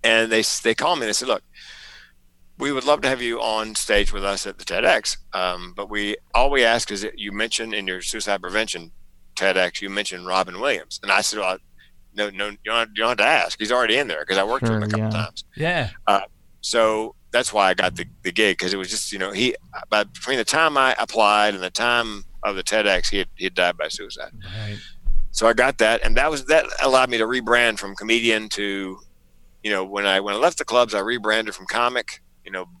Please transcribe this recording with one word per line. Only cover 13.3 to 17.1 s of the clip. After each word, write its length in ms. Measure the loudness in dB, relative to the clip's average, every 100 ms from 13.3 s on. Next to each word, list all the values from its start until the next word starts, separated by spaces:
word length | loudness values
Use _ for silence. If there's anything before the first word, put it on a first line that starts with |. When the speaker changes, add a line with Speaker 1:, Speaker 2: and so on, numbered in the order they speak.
| 2 0 -4
Speaker 1:
He's 120 | -2
already 260 | 0 2 2
in 100 | 0
there," 160 | -4 0
'cause 120 | 0
I 60 |
worked 200 | 2 0
with 80 | 0
him 60 | -2
a 60 | -2
Speaker 2:
Sure, 0 |
Speaker 1:
couple 160 | -2 -2
Speaker 2:
yeah. 180 | -4
Speaker 1:
times. 200 | -6 -10 -18 -6
Speaker 3:
Yeah. 340 | -4 -2 -4 -4 -2
Speaker 1:
Uh, 140 | -2 -2 _ _ _
so 540 | -4 2 2 2 -6